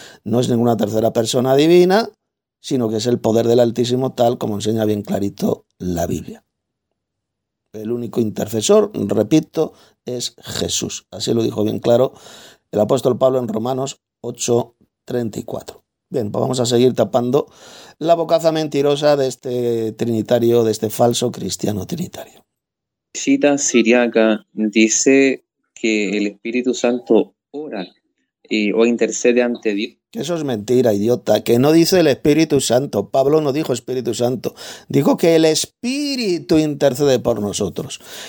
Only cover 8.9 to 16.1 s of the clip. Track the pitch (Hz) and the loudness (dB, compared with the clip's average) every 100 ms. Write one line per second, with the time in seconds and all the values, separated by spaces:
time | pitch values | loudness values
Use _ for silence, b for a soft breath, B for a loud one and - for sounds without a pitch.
8.9 | - 101 104 104 156 - - 160 b b | -2 -2 0 2 2 2 -2 -4 b b
9.9 | b - 123 - - - - 87 - - | b -12 -10 -10 -12 -12 -6 -4 -4 -6
10.9 | - - 98 113 117 113 113 107 110 120 | -10 -14 -8 -2 0 0 0 -2 -2 2
11.9 | 120 135 B B B B B _ 104 107 | 2 2 B B B B B _ -2 2
12.9 | 135 131 123 131 131 120 110 120 131 135 | 2 0 2 2 2 -2 -4 -4 -4 -6
13.9 | - _ _ 120 120 - 117 123 _ _ | -10 _ _ -14 -6 0 0 -2 _ _
14.9 | _ - 123 117 - - - - - _ | _ -8 -6 -6 -8 -10 -12 -12 -20 _
15.9 | _ _ | _ _